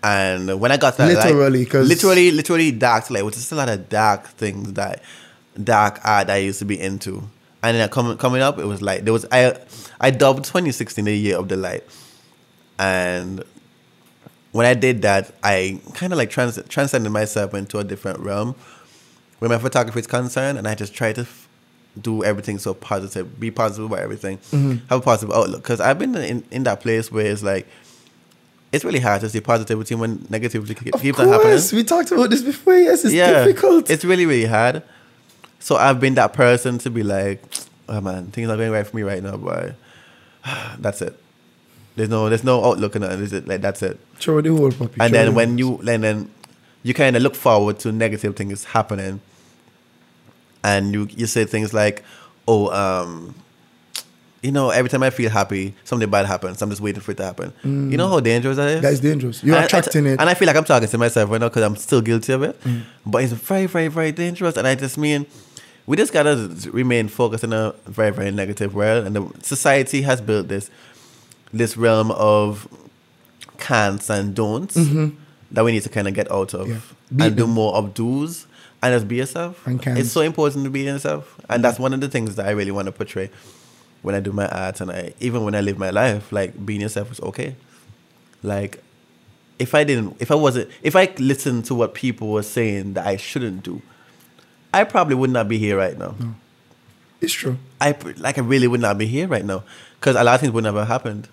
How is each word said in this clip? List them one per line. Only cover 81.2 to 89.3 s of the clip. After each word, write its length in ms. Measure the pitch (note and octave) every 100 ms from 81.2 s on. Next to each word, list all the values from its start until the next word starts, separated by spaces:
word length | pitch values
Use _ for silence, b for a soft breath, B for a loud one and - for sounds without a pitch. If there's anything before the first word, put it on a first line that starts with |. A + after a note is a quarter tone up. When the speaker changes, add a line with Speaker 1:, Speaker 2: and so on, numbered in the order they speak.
| D3 - -
Speaker 1:
And 160 | A#2+
that's 140 | A#2+ A#2+
one 140 | B2+
of 60 | C3+
the 80 | C#3
things 260 | C3 A2 G2+
that 100 | G2
I 40 |
really 200 | G#2 G2
wanna 200 | G2 G2
portray 380 | - G2+ - F#2+ b b b b b b _
when 120 | G2+
I 60 | G2+
do 120 | G2
my 140 | G2+ G2+
art 320 | F2 F#2 G2
and 100 | F#2
I, 240 | F2+ F2 -
even 240 | A#2+ A#2+
when 100 | G#2
I 60 | G#2
live 180 | G2+ G2+
my 120 | F#2+
life, 400 | G2+ B2+ G#2 G2+
like, 340 | G#2 F#2 - G2
being 140 | G#2
yourself 300 | G#2 G#2 G#2
is 100 | A#2+
okay. 340 | - - C#3+ C3 _ b b b _ _ _ _
Like, 400 | G2+ G2+ G2 - _ _ _ _ _